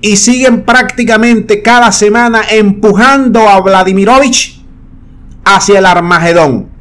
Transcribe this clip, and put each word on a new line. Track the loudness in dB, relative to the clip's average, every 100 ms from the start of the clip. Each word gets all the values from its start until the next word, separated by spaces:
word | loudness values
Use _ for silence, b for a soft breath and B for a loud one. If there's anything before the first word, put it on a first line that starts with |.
Y | -2 -2
siguen | 0 0 0 0 0
prácticamente | -2 -2 -4 -2 0 0 0 -2 -2
cada | 0 2 2
semana | 0 0 0 0 -2 -2
empujando | 0 0 0 0 2 2 2 0 2 2
a | 2
Vladimirovich | 2 0 0 0 2 2 0 -2 -8 -14 -20 -20 -20 -20 -20 -20 -20 -8
hacia | -2 0 2 2
el | 2
Armagedón. | 0 0 -2 0 0 0 -2 -8 -18